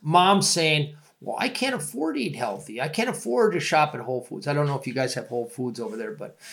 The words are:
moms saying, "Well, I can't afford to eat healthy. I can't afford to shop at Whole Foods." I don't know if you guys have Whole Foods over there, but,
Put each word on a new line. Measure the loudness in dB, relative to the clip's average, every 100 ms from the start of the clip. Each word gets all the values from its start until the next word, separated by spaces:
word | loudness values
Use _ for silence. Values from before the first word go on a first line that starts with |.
moms | 4 6 8 6 4
saying, | 4 4 2 0 -6 _ _
"Well, | -8 -4
I | -4
can't | -2 -2
afford | -2 -6 -4 -4 -2
to |
eat | -4 -4
healthy. | -6 -6 -10 -6
I | -4
can't | -2 -2
afford | -4 -2 2 4
to | 2
shop | 2 4 4 0
at |
Whole | -4 -6
Foods." | -6 -6 -2
I |
don't | 0 0
know | -2
if | -4
you |
guys | -2 -2 -4
have | -6
Whole | -6 -6
Foods | -6 -6 -4
over | -8 -6
there, | -8
but, | -10 -12 -16 -20